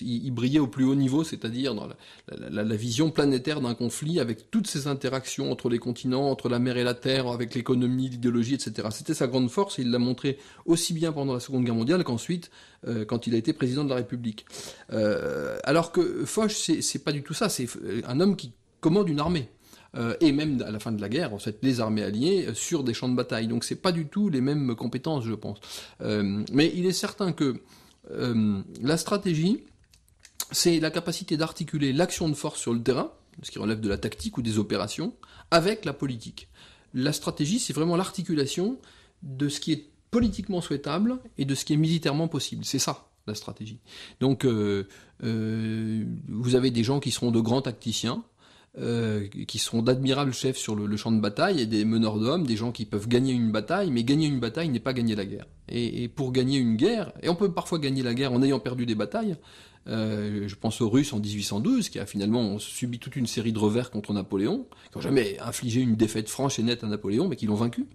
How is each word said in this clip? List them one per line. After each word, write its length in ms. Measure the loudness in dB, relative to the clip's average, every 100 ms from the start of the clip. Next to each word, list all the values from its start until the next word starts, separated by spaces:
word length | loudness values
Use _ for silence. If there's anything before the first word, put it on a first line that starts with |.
il, 240 | -4 -4 -4
il 60 |
brillait 260 | 0 2 4
au 80 | 2
plus 180 | 2
haut 120 | 2 4
niveau, 260 | 4 2
c'est-à-dire 500 | 0 -4 -6 -4 -4 -4
dans 100 | -6
la, 100 | -12 -20 -20 -16 -14
la, 140 | -6
la, 140 | -2
la 100 | 0
vision 380 | 0 0 2 2
planétaire 480 | 4 2 2 0 -2
d'un 140 | -2
conflit, 440 | -2 -4 -4 -2 0
avec 320 | 0 -4 -4
toutes 160 | -2 -2
ces 220 | -2 -4
interactions 640 | -2 -2 -4 -4 -4 -4
entre 160 | -2 0
les 100 | 0
continents, 500 | -2 -4 0 2 2
entre 200 | 0 0
la 100 | 2
mer 200 | 2 2
et 40 |
la 120 | 0
terre, 340 | 0 0 0 0
avec 260 | -2 -4
l'économie, 540 | -2 2 2 4 2 -2
l'idéologie, 460 | 0 2 2 2
et 40 | 0
cetera. 320 | -2 -6 -6
C'était 240 | -4 -4
sa 140 | 0 0
grande 200 | 2 2
force, 300 | 2 -2 0
et 40 |
il 100 | 0
l'a 80 | 2
montré 360 | 2 0 -2 -4 -8 -6 2
aussi 280 | 2 2
bien 180 | 0 0
pendant 220 | 0 -2
la 40 | -2
Seconde 260 | -2 0
Guerre 120 | 2 2
mondiale 260 | 4 2
qu'ensuite, 480 | 2 -2 -2 -4 -6 -18 -20 -14 -6
euh, 160 | -4
quand 240 | -2 -2 0
il 80 | 0
a 20 |
été 140 | 2
président 320 | 0 0 0
de 60 | 0
la 40 |
République. 520 | -2 -2 -4 -6 -8 -10 -16 -16 -16 -6
Euh, 640 | 0 2 2 -2 -4 -4 -4
alors 300 | 2 2 2
que 320 | 2 2 0
Foch, 320 | -4 0 0 0
c'est, 260 | 0 0
c'est 220 | 0 -4
pas 80 | -2
du 100 | -4
tout 120 | -4
ça. 140 | -2 -2
C'est, 200 | -2 -4 -6
euh, 180 | -6 -4 -2
un 100 | 2
homme 160 | 4
qui 160 | 2 -4 -16 _ _
commande 280 | 4 4 4
une 120 | 2
armée. 280 | 0 0 -2 _ _ -20 -12
Euh, 200 | -4 -4 2
et 100 | 4
même 320 | 4 2 0 -2
à 40 |
la 80 | -4
fin 120 | -4
de 120 | -4
la 80 | -2
guerre, 240 | -2 -2
en 40 | -4
fait, 200 | -6 -2
les 200 | 0 2
armées 220 | 2 0
alliées, 440 | 0 0 2 2 0
euh, 60 |
sur 280 | -4 -2 0
des 120 | 0
champs 160 | -2 0
de 40 |
bataille. 320 | 0 0 -2 0
Donc 160 | -2
c'est 140 | -2 -2
pas 160 | 0
du 140 | 0 -2
tout 240 | 0 0
les 100 | 2
mêmes 340 | 2 2 0
compétences, 480 | -2 -4 -4 -2 -2
je 120 | -2
pense. 240 | -4 -6 -10 -12 -16 -16 -8
Euh, 420 | -2 2 2 0 0
mais 220 | 4 4
il 120 | 4 0
est 60 |
certain 400 | 0 -4 -2 -2
que, 280 | 0 0 -2 -8 -20 -20 _ -12
euh, 520 | -4 0 2 2 0 -4 -6
la 160 | -2 0
stratégie, 680 | 0 -2 0 2 2 0 -2 _ _ _ _ _ -18 -12 -6
c'est 300 | 0 4 4
la 100 | 2
capacité 460 | -2 -4 -4 -2 -2
d'articuler 560 | -2 -4 -4 0 2
l'action 380 | 2 0 0 -2
de 40 |
force 240 | -2 -4 -4
sur 140 | -2
le 100 | 0
terrain, 300 | 2 2 0 -8 _ -18
ce 80 | -14
qui 80 | -6
relève 220 | -2 -2
de 80 | -2
la 80 | -2
tactique 400 | -4 -6 -6 -4
ou 40 |
des 160 | 0 0
opérations, 540 | 0 0 -2 -4 -6 -6 -16 -20 2
avec 340 | 4 4 0
la 80 | -4
politique. 560 | -4 -4 -6 -10 -16 -20 -20 -20 -20 _
La 180 | -2 -2
stratégie, 460 | -2 -4 -2 0 0
c'est 160 | -2
vraiment 220 | 0 0 0
l'articulation 800 | -2 -4 -2 0 0 0 -2 -2 -10 -20 -20 _
de 280 | -12 -4 -2
ce 100 | -2
qui 120 | -2
est 180 | -2 -4 _ _
politiquement 520 | 2 2 0 -4 -4
souhaitable 560 | -2 -4 -2 0 0 -2 -6 -4
et 80 |
de 100 | -2
ce 120 | -2 0
qui 80 |
est 20 | 2
militairement 520 | 4 2 2 0 0
possible. 360 | -2 -4 -6
C'est 140 | -2 -2
ça, 320 | 0 -4 -10 _ -10
la 80 |
stratégie. 460 | -10 -10 -12 -12 -14 -18 -20 -16 0
Donc, 260 | 2 4 4
euh, 420 | 4 4 2 -2 -10 -20 -8
euh, 840 | -4 -2 0 -2 -2 -2 -2 -2 -4 -6 -6
vous 260 | -4 2
avez 160 | 4 4
des 120 | 2
gens 160 | 2 0
qui 120 | 0
seront 200 | 0 2
de 100 | 4
grands 200 | 4 2
tacticiens, 600 | 0 -6 -4 -2 -2 -4 -8 _ -20 -20 _ -8
euh, 480 | -4 0 0 -2 -4
qui 300 | -8 -8 -4
seront 240 | -2 2
d'admirables 500 | 4 4 2 2 0
chefs 240 | 0 -2 -2
sur 180 | -2
le, 120 | -2 -2
le 100 | -2
champ 160 | 2
de 80 | 2
bataille 400 | 2 2 2 2
et 60 | 2
des 180 | 2
meneurs 340 | 4 4 2 2
d'hommes, 280 | 2 2 2
des 100 | 0
gens 160 | -2
qui 140 | -4 -4
peuvent 200 | -4 2
gagner 260 | 4 4
une 200 | 2 2
bataille, 380 | 0 0 0 2
mais 120 | 2
gagner 240 | 4 4 4
une 140 | 2
bataille 300 | -2 -2 -2
n'est 100 | -2
pas 140 | -2
gagner 200 | 0 0
la 120 | 0 -2
guerre. 200 | -8 -14 -18 -8
Et, 360 | -2 -2 -2
et 40 | -4
pour 240 | -4 0
gagner 240 | 2 4 4
une 200 | 4 4
guerre, 360 | 4 2 -2 -4
et 60 | 0
on 60 |
peut 180 | 2 2
parfois 260 | 0 -2 -2
gagner 240 | 0 0
la 120 | 0
guerre 180 | 0 2
en 100 | 4
ayant 180 | 4 4
perdu 260 | 0 -2 0
des 80 |
batailles, 420 | 0 0 -2 -2 -4 -8 -20 -20 -18 -6
euh, 580 | -2 -2 -2 -2 -4 -4
je 80 |
pense 260 | -4 -4 0
aux 80 | 2
Russes 240 | 4 2
en 60 | 0
dix-huit 240 | -2 -4
cent 160 | -2 0
douze, 300 | 2 2 0
qui 100 | -6
a 80 | -6
finalement 540 | -2 2 2 2 -2
subi 400 | -6 -6 -6 -6
toute 160 | -8 -4
une 100 | -2
série 260 | -2 0
de 60 | 2
revers 320 | 4 2 0
contre 220 | -4 -4
Napoléon, 560 | -2 0 0 2 0 -4 -14 -16
qui 40 | -6
n'ont 60 |
jamais 380 | 0 2 2 0
infligé 400 | -8 -6 0 2
une 160 | 4 4
défaite 320 | 4 2 -4
franche 320 | -2 -2 0
et 20 |
nette 220 | 0 0
à 20 | -2
Napoléon, 400 | -4 0 0 0
mais 80 |
qui 120 | 0 0
l'ont 100 | 0
vaincu, 300 | 0 -2 -6